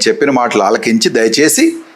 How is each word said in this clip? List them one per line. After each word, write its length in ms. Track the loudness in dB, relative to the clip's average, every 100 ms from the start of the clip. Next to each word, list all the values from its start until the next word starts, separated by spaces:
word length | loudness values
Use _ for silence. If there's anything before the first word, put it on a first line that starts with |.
| 0
చెప్పిన 220 | -2 -2
మాటలు 340 | -2 0 0
ఆలకించి 460 | 0 0 0 0 0
దయచేసి 680 | 0 0 2 0 2 0 -2 -12